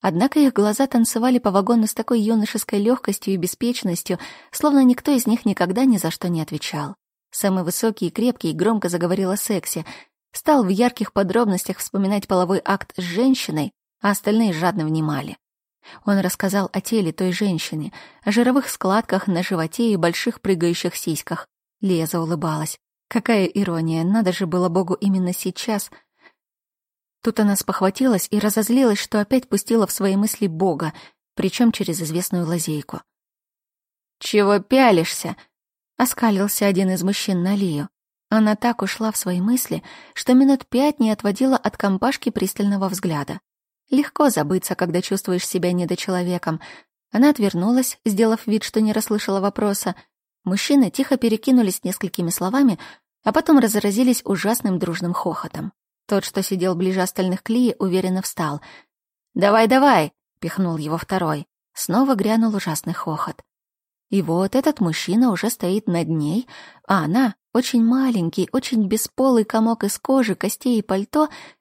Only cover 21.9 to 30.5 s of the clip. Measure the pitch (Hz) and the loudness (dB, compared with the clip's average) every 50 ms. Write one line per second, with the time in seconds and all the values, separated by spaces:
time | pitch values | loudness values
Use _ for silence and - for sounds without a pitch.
21.9 | 180 165 160 156 - 170 165 156 175 151 156 160 156 156 156 160 - - _ _ | 0 0 0 -2 -2 -2 -2 -2 -2 -2 -2 -2 -4 -4 -4 -6 -8 -12 _ _
22.9 | _ _ _ _ - 226 - - 233 202 190 165 - 196 202 185 170 160 165 160 | _ _ _ _ -4 -2 0 0 2 2 2 0 0 -2 -2 -2 -2 -2 -2 -2
23.9 | 160 165 165 180 202 226 214 185 180 - 196 165 175 180 180 180 170 190 185 175 | -2 -2 0 0 0 2 2 0 0 -2 -4 -2 0 0 0 0 0 0 -2 -2
24.9 | 185 - - 196 190 185 185 180 180 - - 185 175 - - - 214 202 - - | -4 -2 0 0 0 0 0 -2 -4 -4 -6 -6 -6 -6 -6 -4 -4 -4 -6 -8
25.9 | - - _ _ _ _ _ _ _ _ _ _ _ _ _ _ _ _ _ _ | -14 -20 _ _ _ _ _ _ _ _ _ _ _ _ _ _ _ _ _ _
26.9 | _ _ _ _ _ _ - 233 214 - 214 202 202 196 - - 190 - 190 190 | _ _ _ _ _ _ -6 -4 0 2 2 2 2 0 -2 -4 -2 0 0 0
27.9 | 196 - 262 262 226 180 - - - 208 202 214 202 220 208 - 233 262 269 233 | 0 2 2 2 2 0 0 -2 -2 -2 0 0 0 0 0 2 2 4 4 4
28.9 | 202 - - - - 208 208 - 269 262 - - - 196 - - 233 226 202 185 | 2 0 -2 -2 -2 -2 0 0 0 -2 0 -2 -4 -4 0 0 2 2 2 0
29.9 | - - 196 196 190 196 208 214 - - 202 185 | 0 -2 0 0 2 2 0 0 -2 -2 -2 -2